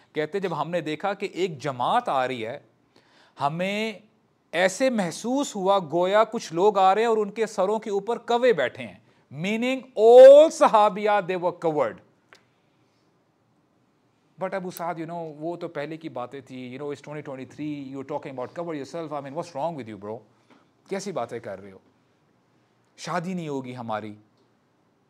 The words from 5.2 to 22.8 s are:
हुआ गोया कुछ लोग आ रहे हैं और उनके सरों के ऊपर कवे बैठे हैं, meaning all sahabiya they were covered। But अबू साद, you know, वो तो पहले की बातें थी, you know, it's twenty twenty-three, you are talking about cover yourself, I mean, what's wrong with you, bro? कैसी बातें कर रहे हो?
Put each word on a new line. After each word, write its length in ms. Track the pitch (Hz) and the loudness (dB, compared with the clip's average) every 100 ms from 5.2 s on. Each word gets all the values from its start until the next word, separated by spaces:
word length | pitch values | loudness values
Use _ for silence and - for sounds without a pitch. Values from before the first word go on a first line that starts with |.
| 233 262 277 202 | -4 -4 -4 -4
हुआ 220 | 185 202 | 0 0
गोया 460 | 156 170 180 208 | 0 -2 2 2
कुछ 280 | 220 233 - | 2 -2 -6
लोग 260 | 165 208 196 | 0 2 4
आ 140 | 190 | 4
रहे 120 | 202 | 4
हैं 60 | 233 | 0
और 80 | 220 | 0
उनके 280 | 202 226 214 | -4 -6 -6
सरों 320 | - 190 214 | -2 -2 -2
के 120 | 220 | -4
ऊपर 280 | 196 202 233 | -6 -4 -8
कवे 340 | 233 240 247 | -2 2 2
बैठे 300 | 170 123 - | 2 0 -4
हैं, 200 | 113 87 _ _ - 139 | -16 -16 _ _ -18 -8
meaning 500 | 185 226 247 262 - - | -4 -2 -2 -4 -6 4
all 520 | 220 247 262 285 320 | 10 12 12 12 10
sahabiya 720 | 320 269 214 208 196 208 208 | 6 4 6 4 2 0 0
they 180 | 180 185 | 0 -2
were 140 | 175 165 | -4 -2
covered। 320 | 165 147 117 92 _ _ _ - _ _ _ _ _ _ _ _ _ _ _ _ _ _ _ _ _ _ _ - | -2 0 -2 -4 _ _ _ -20 _ _ _ _ _ _ _ _ _ _ _ _ _ _ _ _ _ _ _ -10
But 140 | 185 | -8
अबू 160 | 196 180 | -8 -10
साद, 260 | - 170 165 | -8 -8 -8
you 100 | 160 | -10
know, 280 | 170 160 147 | -10 -12 -10
वो 200 | 160 170 | -10 -10
तो 120 | 170 | -10
पहले 280 | 156 147 160 | -10 -10 -12
की 120 | 160 | -12
बातें 340 | 123 123 139 | -12 -12 -14
थी, 360 | 127 127 127 131 | -16 -16 -14 -12
you 60 | |
know, 140 | 147 139 | -12 -12
it's 140 | 151 | -14
twenty 180 | 151 147 | -14 -12
twenty-three, 640 | 131 123 131 151 147 131 | -14 -14 -12 -10 -10 -12
you 80 | 135 | -14
are 80 | 127 | -10
talking 260 | 117 147 127 | -10 -10 -12
about 200 | 123 - | -12 -10
cover 260 | 170 151 | -10 -10
yourself, 280 | 131 170 156 | -10 -12 -10
I 120 | 147 | -10
mean, 140 | 139 147 | -10 -12
what's 180 | 160 139 | -12 -8
wrong 220 | 165 151 | -8 -8
with 160 | 113 | -14
you, 100 | 101 | -14
bro? 140 | 104 113 _ _ _ _ _ _ - | -12 -14 _ _ _ _ _ _ -10
कैसी 220 | 190 196 | -10 -8
बातें 280 | 151 117 120 | -8 -8 -10
कर 180 | 113 95 | -12 -14
रहे 140 | 98 | -18
हो? 80 | 95 _ _ _ _ _ _ _ _ _ _ | -20 _ _ _ _ _ _ _ _ _ _